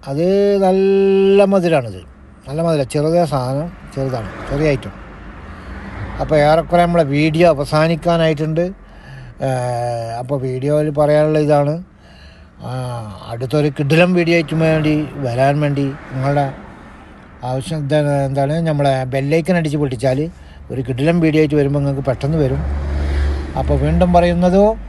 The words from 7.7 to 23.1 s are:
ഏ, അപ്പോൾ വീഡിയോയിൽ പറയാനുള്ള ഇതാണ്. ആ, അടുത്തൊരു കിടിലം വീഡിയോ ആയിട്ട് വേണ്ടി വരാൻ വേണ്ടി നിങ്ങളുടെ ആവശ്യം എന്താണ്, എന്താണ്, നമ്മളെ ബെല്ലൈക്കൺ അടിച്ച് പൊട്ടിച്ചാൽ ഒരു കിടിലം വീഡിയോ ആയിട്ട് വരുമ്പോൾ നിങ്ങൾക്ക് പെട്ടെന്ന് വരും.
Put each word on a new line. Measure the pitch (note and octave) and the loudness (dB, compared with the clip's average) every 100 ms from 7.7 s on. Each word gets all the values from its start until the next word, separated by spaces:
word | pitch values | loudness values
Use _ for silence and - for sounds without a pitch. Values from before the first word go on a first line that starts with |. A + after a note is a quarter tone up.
| D#3 D#3+ E3 E3+ E3+ D#3+ D3+ D#3 D#3+ F3 G3 - - - C3+ B2+ - C3+ | 0 2 0 0 2 2 0 -2 -2 -4 -6 -20 -20 -20 -18 -18 -6 -4
ഏ, | B2+ B2 A#2+ A#2+ A#2 A2+ A#2 | -2 -2 -4 -4 -6 -6 -8
അപ്പോൾ | B2 C#3+ C3 | -6 -4 -4
വീഡിയോയിൽ | B2+ C#3 D3+ D3+ D3 | -4 0 0 0 0
പറയാനുള്ള | D3 D3+ D3+ D#3 D3 | 2 4 2 2 2
ഇതാണ്. | D3 C#3+ D#3+ F#3 - - - - - - - A#2 | 2 2 -4 -10 -20 -20 -20 -20 -20 -20 -16 -10
ആ, | B2+ B2+ A#2+ A2 F#2 - | -8 -8 -8 -12 -16 -12
അടുത്തൊരു | A2+ B2+ D3+ D3 C#3 | -8 -2 0 0 0
കിടിലം | C#3+ D#3+ F3+ F#3 | 2 4 4 2
വീഡിയോ | E3+ E3+ | 2 2
ആയിട്ട് | D#3+ D#3+ D#3+ | 0 0 2
വേണ്ടി | D#3+ D#3 D3+ D3 C#3 C3+ | 2 2 0 -2 -6 -6
വരാൻ | A#2+ C3+ C#3+ | 0 2 2
വേണ്ടി | D3 C#3 C#3 C#3 - | 0 0 -4 -6 -10
നിങ്ങളുടെ | C3 C3+ C#3+ C#3 - - - - - - - - - B2 | -4 -2 0 -2 -6 -18 -20 -20 -20 -20 -20 -20 -14 -8
ആവശ്യം | C3 - D#3+ | -6 -6 -6
എന്താണ്, | C#3 D3+ D3 C#3+ C#3 | 0 0 2 0 0
എന്താണ്, | C3+ C#3 D#3+ D#3+ | 0 0 0 0
നമ്മളെ | D3 C#3+ C3 B2+ | 2 2 2 -2
ബെല്ലൈക്കൺ | C#3 C#3 D#3+ D#3+ F3+ | -2 0 0 2 0
അടിച്ച് | D#3 D3 | 0 -2
പൊട്ടിച്ചാൽ | C#3+ B2 C3+ C3 D#3+ - - - - | -2 0 0 0 -4 -8 -20 -20 -10
ഒരു | B2 B2 | -8 -6
കിടിലം | B2+ D3 E3+ | -2 0 2
വീഡിയോ | D#3+ D3+ | 2 4
ആയിട്ട് | D#3 D3+ | 2 2
വരുമ്പോൾ | C#3 C#3+ | 2 0
നിങ്ങൾക്ക് | C#3 C3+ C3+ | -2 -2 -2
പെട്ടെന്ന് | A#2+ C#3 D#3+ | -2 -2 0
വരും. | C3+ C3+ - - - - - | 0 0 -4 -4 -4 -2 -2